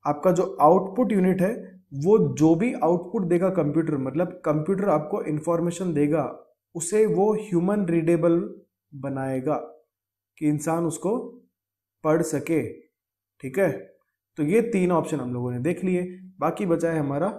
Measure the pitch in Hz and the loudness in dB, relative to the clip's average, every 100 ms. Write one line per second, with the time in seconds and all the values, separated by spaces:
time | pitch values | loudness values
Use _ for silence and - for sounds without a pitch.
0 | 147 147 143 135 185 - 147 185 190 - | -2 0 2 2 -2 4 6 6 2 -2
1 | 233 202 185 185 185 247 - - _ 139 | 2 2 2 2 0 -2 -12 -20 _ -4
2 | 160 214 160 127 156 165 240 - 160 175 | 4 4 4 4 4 4 2 0 0 0
3 | - 226 175 175 185 175 147 156 160 143 | -2 -4 0 2 2 0 0 0 0 -2
4 | 131 139 175 - 160 151 151 190 196 151 | -4 -2 -4 -4 -2 -2 0 0 2 0
5 | 151 202 160 151 165 170 170 175 185 147 | 0 -4 -4 -4 -2 0 -2 -2 -4 0
6 | 147 156 127 - - _ _ 170 - 214 | 2 0 -2 -10 -20 _ _ -10 -2 2
7 | 214 170 208 208 - 175 180 208 175 170 | 2 2 2 0 0 0 0 0 0 0
8 | 160 170 170 170 202 - _ _ _ 143 | 2 2 4 2 -2 -12 _ _ _ -12
9 | 135 135 135 131 131 135 - - _ _ | -8 -6 -4 -4 -2 -4 -6 -20 _ _
10 | _ _ _ _ 151 151 156 165 165 147 | _ _ _ _ -2 0 -2 -2 -2 -2
11 | 180 247 - - _ _ _ _ _ _ | -2 -2 -6 -16 _ _ _ _ _ _
12 | 156 160 165 143 - 160 120 - _ _ | 2 2 2 -4 -2 -2 -2 -10 _ _
13 | _ _ _ _ 135 156 185 - - _ | _ _ _ _ -8 0 0 0 -12 _
14 | _ _ _ - 147 214 233 202 180 170 | _ _ _ -4 0 2 2 0 2 2
15 | 156 151 123 123 123 123 127 180 185 180 | 0 -4 -4 -6 -4 -4 -4 -2 -2 -2
16 | 180 - - - 156 165 196 165 165 160 | -4 -10 -20 -4 -4 -2 -2 0 0 -2
17 | 139 139 190 | -2 -2 -4